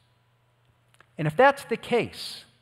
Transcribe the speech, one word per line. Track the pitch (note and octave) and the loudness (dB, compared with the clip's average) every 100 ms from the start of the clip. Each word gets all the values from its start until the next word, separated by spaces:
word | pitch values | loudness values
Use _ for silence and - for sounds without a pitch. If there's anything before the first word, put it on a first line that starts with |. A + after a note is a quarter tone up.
| _ _ _ _ _ _ _ _ _ _ _ - | _ _ _ _ _ _ _ _ _ _ _ -6
And | D#3 | -2
if | - | 4
that's | C4+ C#4 | 4 4
the | - A3+ | -4 -8
case, | - A#3+ D#3 - - - - _ | -2 -2 -2 -8 -14 -16 -20 _